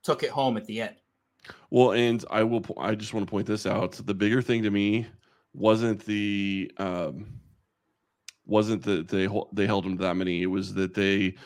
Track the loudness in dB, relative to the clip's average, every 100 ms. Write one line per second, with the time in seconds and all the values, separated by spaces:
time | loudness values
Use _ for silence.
0 | -2 0 0 0 0 0 -4 -8 -8 -10
1 | _ _ _ _ -20 -20 2 6 6 6
2 | 4 2 0 0 2 0 -4 -6 -4 -4
3 | -4 -6 -2 -2 -2 -2 -2 -2 -2 -6
4 | -6 0 2 2 2 0 2 2 2 0
5 | -2 -12 _ _ _ 0 4 4 2 0
6 | -2 -2 0 0 -2 -2 -6 -6 -4 -4
7 | -4 -8 -14 -18 -20 _ _ _ _ _
8 | _ _ -20 -16 0 2 2 0 0 -2
9 | 0 0 0 -2 -4 -2 0 0 -2 -2
10 | -2 -2 -2 -2 -2 -2 -4 -4 -2 2
11 | 2 4 0 -4